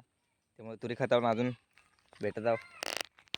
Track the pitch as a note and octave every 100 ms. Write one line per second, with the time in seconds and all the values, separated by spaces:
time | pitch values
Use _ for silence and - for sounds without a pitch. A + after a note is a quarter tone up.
0 | - _ _ _ _ - A2 A2+ A#2 A#2+
1 | A#2+ A#2+ A#2+ A2+ B2 B2 _ _ _ _
2 | _ - G#2 A2 A2+ A2+ - - - -
3 | - _ _